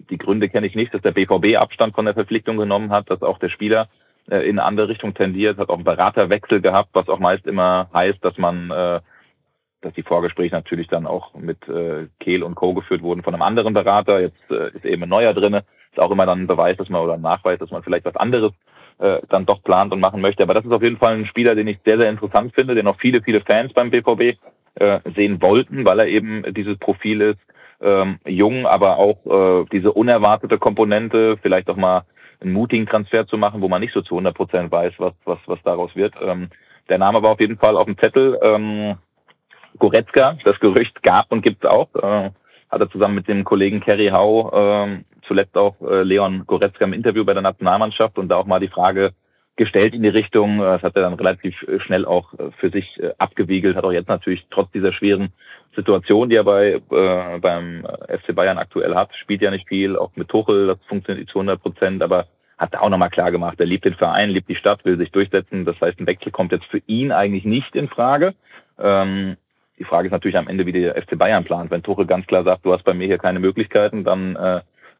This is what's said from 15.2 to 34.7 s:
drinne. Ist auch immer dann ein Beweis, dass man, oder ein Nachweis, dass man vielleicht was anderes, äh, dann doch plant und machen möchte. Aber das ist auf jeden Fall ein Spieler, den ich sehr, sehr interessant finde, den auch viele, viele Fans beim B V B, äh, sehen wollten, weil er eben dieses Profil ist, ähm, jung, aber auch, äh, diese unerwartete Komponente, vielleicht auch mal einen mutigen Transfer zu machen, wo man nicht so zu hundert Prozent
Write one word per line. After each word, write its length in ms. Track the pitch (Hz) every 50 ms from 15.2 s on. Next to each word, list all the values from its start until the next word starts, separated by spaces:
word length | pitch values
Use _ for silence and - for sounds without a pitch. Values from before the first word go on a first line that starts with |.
| 120 113 98
drinne. 300 | 95 95 104 104 101 101 _ _ _ _ _ _
Ist 80 | -
auch 100 | 87 87
immer 160 | - 98 95
dann 140 | 92 90 92
ein 60 | 92 87
Beweis, 280 | 92 82 85 87 92
dass 120 | 92 98 90
man, 140 | 95 85 82
oder 120 | 85 82
ein 60 | 82
Nachweis, 400 | 80 82 85 98 - 92 90 85
dass 100 | 87 80
man 140 | 85 82 85
vielleicht 200 | - 90 87 -
was 120 | 90 -
anderes, 360 | - 101 117 123 120 110 107 95 _ _ _ _ _ - - _ _
äh, 200 | 90 98 95 - - -
dann 180 | - 95 95
doch 160 | - 101 95 _
plant 300 | - 92 92 98 101 92
und 80 | 95
machen 200 | 95 95 98 101
möchte. 220 | 95 98 101 - 98
Aber 120 | 90 95
das 100 | 107 107
ist 80 | 120 120
auf 100 | 110 110
jeden 140 | 120 120
Fall 180 | 107 - 117 113
ein 120 | 110 107
Spieler, 280 | 104 - 117 120 117 113
den 140 | 107 107 107
ich 100 | 104 98 _
sehr, 140 | 110 110 113
sehr 120 | 120 107
interessant 420 | 107 104 110 98 - 101 113 123 -
finde, 200 | - 131 131 123
den 140 | 113 104 101
auch 100 | 98 -
viele, 240 | - 127 127 120 107
viele 200 | - 110 104 98
Fans 300 | - 107 110 120 135 -
beim 180 | - 123 120
B 120 | 117 120 117
V 140 | - 117
B, 180 | 101 120 120 113 - _ - _ _ _ _ _
äh, 240 | - 101 101 101 92 - - 85
sehen 260 | 104 104 101 101 87
wollten, 440 | 90 92 101 120 127 - - 135 127
weil 160 | 98 92 104
er 80 | 110 85
eben 340 | 90 107 107 110 107 107 98 - 101
dieses 240 | 110 101 104 101 98
Profil 420 | - - 98 95 - 107 110 107
ist, 180 | 104 107 104 101 _ _ _ _ - - _ _
ähm, 380 | - 101 101 98 95 95 95 - _
jung, 400 | - 92 90 101 107 123 127 127
aber 300 | - - 95 101 95 90
auch, 280 | - 98 101 107 - _
äh, 400 | - - 98 95 92 92 90 82 -
diese 220 | - 98 90 107 101
unerwartete 640 | 101 113 123 120 113 104 104 107 107 - - - 131
Komponente, 800 | - 123 104 101 110 104 104 107 113 113 113 113 113 110 110 104 -
vielleicht 280 | 95 95 92 95 -
auch 60 | 92
mal 280 | 98 95 92 92 92 87 _ _ _ - - _ _
einen 120 | - 92 92
mutigen 340 | 98 117 113 - 113 110
Transfer 400 | 104 - 110 104 - - 113 110
zu 120 | - - 107
machen, 220 | 104 104 107 107
wo 80 | 95 92
man 120 | 92 92
nicht 140 | 107 120 -
so 80 | 104 92
zu 140 | - 87
hundert 180 | 87 92 98 85
Prozent 380 | - 95 90 - 90 87 82